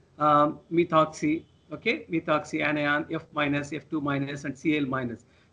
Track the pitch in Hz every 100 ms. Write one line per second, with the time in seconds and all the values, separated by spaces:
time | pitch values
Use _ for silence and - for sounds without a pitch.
0 | _ - 151 147 151 - - 170 170 160
1 | 156 - 151 165 - _ - 147 226 320
2 | - 165 160 151 - 156 151 151 147 147
3 | 151 160 - 156 143 143 143 151 - 156
4 | 143 139 139 143 147 127 165 151 135 131
5 | 120 113 _ _ _